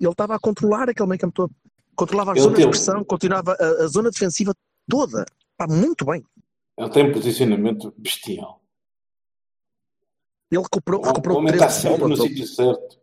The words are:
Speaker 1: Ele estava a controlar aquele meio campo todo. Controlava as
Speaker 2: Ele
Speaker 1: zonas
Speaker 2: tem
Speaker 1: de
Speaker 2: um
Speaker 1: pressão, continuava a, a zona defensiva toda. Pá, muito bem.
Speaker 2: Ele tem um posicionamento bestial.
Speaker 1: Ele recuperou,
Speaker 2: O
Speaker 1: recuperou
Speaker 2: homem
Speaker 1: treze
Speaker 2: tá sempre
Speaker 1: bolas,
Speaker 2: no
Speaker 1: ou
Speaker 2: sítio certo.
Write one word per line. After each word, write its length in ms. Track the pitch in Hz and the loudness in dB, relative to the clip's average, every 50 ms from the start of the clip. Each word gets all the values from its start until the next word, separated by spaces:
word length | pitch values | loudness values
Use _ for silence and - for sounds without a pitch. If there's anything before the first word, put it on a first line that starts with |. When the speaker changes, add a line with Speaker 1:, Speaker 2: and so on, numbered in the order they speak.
Speaker 1:
Ele 80 | 175 170 175 | 0 0 0
estava 240 | - 208 208 220 | 0 -2 -2 -4
a 20 | 208 | -2
controlar 500 | - 220 208 - 226 208 208 220 262 247 | -2 -2 -2 0 2 0 2 2 0 -2
aquele 200 | 226 - 214 185 | -2 0 -2 -2
meio 100 | 185 180 | 0 -2
campo 140 | 202 175 - | -2 -4 -2
todo. 180 | - 185 - - _ _ _ _ _ _ _ _ | -2 -4 -4 -4 _ _ _ _ _ _ _ _
Controlava 340 | - 175 160 190 208 202 196 | -4 -4 -2 0 -2 -2 0
as 60 | 190 | 4
Speaker 2:
Ele 80 | 131 135 | 4 6
Speaker 1:
zonas 120 | 143 226 | 6 6
Speaker 2:
tem 60 | 214 156 | 6 6
Speaker 1:
de 40 | - | 4
Speaker 2:
um 20 | |
Speaker 1:
pressão, 340 | - - - - - 208 202 | 4 0 -2 -2 -2 -4 -4
continuava 520 | - 190 170 - 180 196 190 180 180 185 - | -4 -4 -2 -2 -2 -2 -2 -2 -2 -2 0
a, 60 | 175 160 165 160 160 | 0 0 2 0 0
a 40 | 160 | 0
zona 200 | 139 202 220 233 | 0 0 0 0
defensiva 440 | - - 202 180 - - 202 202 190 - _ _ _ _ _ - | -2 -2 -2 -2 -2 -2 -2 -2 -4 -6 _ _ _ _ _ -4
toda. 360 | - 277 277 175 113 110 98 - - _ _ _ _ | -2 -2 0 -2 -4 -6 -8 -8 -12 _ _ _ _
Pá, 100 | - 175 165 | -8 -4 0
muito 360 | 156 160 214 320 339 - - | 0 2 2 2 0 -2 -2
bem. 200 | 135 160 175 - _ _ _ _ _ _ _ _ _ _ | -4 -4 -4 -8 _ _ _ _ _ _ _ _ _ _
Speaker 2:
Ele 140 | - 110 110 | -10 -10 2
tem 180 | - 143 143 143 | 4 4 4 4
um 40 | 135 | 2
posicionamento 800 | 113 107 120 113 - 131 113 104 101 104 113 110 104 - 104 - | 0 -2 -2 0 2 2 2 2 2 0 -2 -2 -4 -8 -12 -16
bestial. 640 | - 107 - - - - 110 95 - - - - _ _ _ _ _ _ _ _ _ _ _ _ _ _ _ _ _ _ _ _ _ _ _ _ _ _ _ _ _ _ _ _ _ _ _ _ _ _ _ | -12 -8 -8 -8 -8 -8 -10 -10 -10 -12 -16 -20 _ _ _ _ _ _ _ _ _ _ _ _ _ _ _ _ _ _ _ _ _ _ _ _ _ _ _ _ _ _ _ _ _ _ _ _ _ _ _
Speaker 1:
Ele 120 | 165 180 - | -2 -2 -2
recuperou, 380 | - - 196 - - 180 - | -2 -4 -4 -2 -2 -2 0
Speaker 2:
O 40 | - | 0
Speaker 1:
recuperou 320 | 160 165 156 - 139 147 143 | 0 0 0 0 0 0 2
Speaker 2:
homem 100 | 156 160 160 | 2 2 4
Speaker 1:
treze 120 | 175 160 | 4 4
Speaker 2:
tá 60 | - | 4
sempre 280 | - - - - - - | 2 0 0 0 0 2
Speaker 1:
bolas, 180 | - 156 147 110 | 2 2 2 2
Speaker 2:
no 60 | 117 | 0
Speaker 1:
ou 40 | - | -2
Speaker 2:
sítio 180 | 131 135 117 | -2 -6 -10
certo. 520 | 104 - - 123 123 - - - - - _ | -8 -2 0 2 2 2 0 -4 -12 -18 _